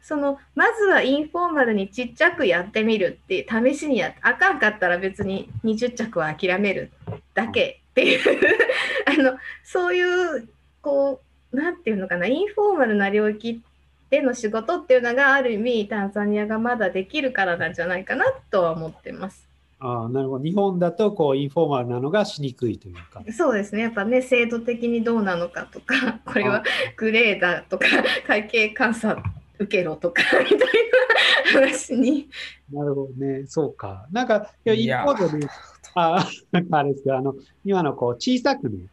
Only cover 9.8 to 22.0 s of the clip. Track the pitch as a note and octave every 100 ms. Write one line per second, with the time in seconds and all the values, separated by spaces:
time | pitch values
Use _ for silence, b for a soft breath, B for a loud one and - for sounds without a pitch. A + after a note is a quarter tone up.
9.8 | F4+ F4+ F4+ F4+ F4 C4+ A3+ _ _ _
10.8 | D4 C#4 C#4 C4 _ _ _ B3+ E4 F4
11.8 | - G3+ F#3 F3 A3+ D4 G#4 G#4+ G#4 F4+
12.8 | A#3+ G#3 G3 G#3 G#3+ G#3+ A#3 A#3 _ _
13.8 | _ _ _ C#4 C4+ A#3+ G#3+ A3 A3 F4
14.8 | - B3+ A#3+ B3 C#4 C#4 B3 G#3 A#3+ A#3
15.8 | G3+ G#3+ G3 G#3 G#3 G#3 G#3 A3 A#3 B3
16.8 | F#3+ F#3 F#3+ D4+ C4+ B3+ F#3 F3 E3 E3+
17.8 | E3+ F3+ F#3 B3+ A#4 C5 _ G3+ E3+ D#3+
18.8 | D#3+ - - - F#3+ - _ _ _ _
19.8 | B2+ A#2+ A2+ C3 C3+ C3 D3+ G3 G3 F3+
20.8 | F3 E3+ G#3+ G#3 D3 C3+ C#3+ E3+ D#3 C3+
21.8 | A#2+ A#2+